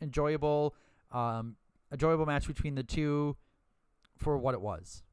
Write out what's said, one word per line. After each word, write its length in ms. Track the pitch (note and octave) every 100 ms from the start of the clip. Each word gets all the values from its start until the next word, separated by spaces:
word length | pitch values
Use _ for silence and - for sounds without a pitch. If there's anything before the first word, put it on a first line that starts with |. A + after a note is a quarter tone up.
enjoyable, 760 | D#3 C3+ D3 D#3 D3+ D3 D3 - _ _ _
um, 460 | B2 A#2+ A2+ A2+ G#2+ _ _ _
enjoyable 340 | C#3+ D#3+ D#3+ D#3
match 200 | C#3+ -
between 300 | D3 D3+ C3+
the 60 |
two 540 | B2+ - D3+ D3 D3 C#3+ _ _ _ _ _ _ _ _
for 220 | - C#3+
what 160 | B2+
it 60 | B2
was. 420 | G2+ E2+ F2+ - -